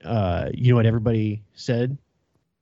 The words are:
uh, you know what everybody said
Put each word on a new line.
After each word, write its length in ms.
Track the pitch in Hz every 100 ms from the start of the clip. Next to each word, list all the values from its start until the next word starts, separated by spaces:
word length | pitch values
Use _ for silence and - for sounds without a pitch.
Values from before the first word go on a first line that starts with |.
uh, 460 | 82 113 95 85 -
you 180 | - 123
know 60 | 120
what 100 | 113
everybody 580 | 117 117 113 107 107 -
said 420 | - - 117 123 143 _ _ _ _ _ _